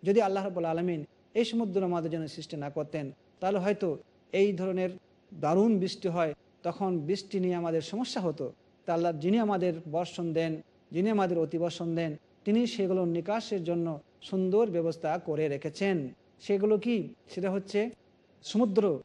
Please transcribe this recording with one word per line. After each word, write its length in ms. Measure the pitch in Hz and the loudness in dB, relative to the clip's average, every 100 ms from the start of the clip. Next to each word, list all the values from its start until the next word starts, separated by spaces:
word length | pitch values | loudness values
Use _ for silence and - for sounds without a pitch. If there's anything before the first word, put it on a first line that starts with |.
যদি 180 | 165 202 | 4 4
আল্লাহ 220 | 202 196 | 4 0
রাব্বুল 220 | 196 175 165 | -2 -2 -2
আলামিন 400 | 165 180 165 147 _ _ | 0 -2 -4 -6 _ _
এই 120 | 214 233 | -2 0
সমুদ্র 380 | 226 226 185 | 0 -2 0
আমাদের 280 | 185 175 160 | 0 -2 -2
জন্য 160 | 165 156 | -6 -8
সৃষ্টি 300 | - 151 156 | -10 -12 -8
না 120 | 143 | -6
করতেন, 420 | 143 151 160 139 139 _ _ | -6 -6 -6 -8 -12 _ _
তাহলে 200 | 185 196 | -2 0
হয়তো 380 | 185 202 185 147 - _ _ | 0 0 0 -4 -8 _ _
এই 220 | 185 196 | 2 2
ধরনের 360 | 180 190 185 185 185 _ _ _ | 2 -2 -2 -2 -6 _ _ _
দারুণ 460 | 170 147 175 220 214 | -4 2 4 6 4
বৃষ্টি 280 | 180 - 190 | 2 -2 -4
হয়, 260 | 170 165 147 _ _ | 0 0 -2 _ _
তখন 360 | 170 170 196 175 | -6 -2 0 0
বৃষ্টি 400 | 147 202 - 202 | 0 -4 -2 -2
নিয়ে 160 | 180 175 | 0 0
আমাদের 260 | 170 165 | 0 -2
সমস্যা 400 | 151 202 254 - | -2 -6 -4 -2
হতো। 320 | 180 147 131 - _ _ - | -2 -2 -6 -8 _ _ -2
তা 80 | |
আল্লাহ 180 | 170 170 | 0 2
যিনি 280 | 160 165 220 | 0 2 4
আমাদের 340 | 214 196 180 165 160 | 4 2 0 -2 -4
বর্ষণ 420 | 156 170 - 170 | -4 -4 -4 -2
দেন, 280 | 160 165 156 - _ _ | 0 0 -2 -8 _ _
যিনি 180 | 156 196 | 0 2
আমাদের 300 | 214 190 175 | 4 2 2
অতিবর্ষণ 560 | 160 165 170 - 170 165 | 0 0 -2 -2 -2 -2
দেন, 200 | 165 151 _ _ - | -2 -4 _ _ 0
তিনি 220 | 214 240 | 2 2
সেগুলো 380 | 233 190 190 175 | 0 0 2 2
নিকাশের 580 | 170 170 214 220 202 | 0 0 -2 -2 -4
জন্য 360 | 165 170 170 151 - _ | 0 0 0 -4 -10 _
সুন্দর 480 | - 190 185 196 226 | -6 -2 2 4 4
ব্যবস্থা 500 | 170 165 165 160 170 - | 2 0 -2 -2 -2 -2
করে 220 | 151 156 | 0 0
রেখেছেন। 640 | 139 156 147 196 180 135 - _ _ | -2 -6 -2 0 0 -2 -10 _ _
সেগুলো 380 | - 202 208 214 | -2 2 4 2
কি? 360 | 226 233 147 - - | 2 0 -2 -8 -14
সেটা 220 | - 190 | -4 -2
হচ্ছে 380 | 196 196 202 226 233 _ _ _ _ | -2 -2 -2 -2 -4 _ _ _ _
সমুদ্র। 560 | - 214 240 190 208 139 | -2 2 4 6 4 2